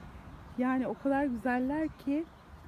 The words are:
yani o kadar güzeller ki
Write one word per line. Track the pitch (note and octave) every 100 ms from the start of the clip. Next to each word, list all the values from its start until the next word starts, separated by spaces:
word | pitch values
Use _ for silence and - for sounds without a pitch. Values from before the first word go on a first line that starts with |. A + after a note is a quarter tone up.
| - - - - - -
yani | B3+ C4 A#3+
o | A3
kadar | C#4 C#4 C#4+
güzeller | A#3+ B3+ B3 B3+ D4+ D#4 -
ki | - C#4+ E4+ - - -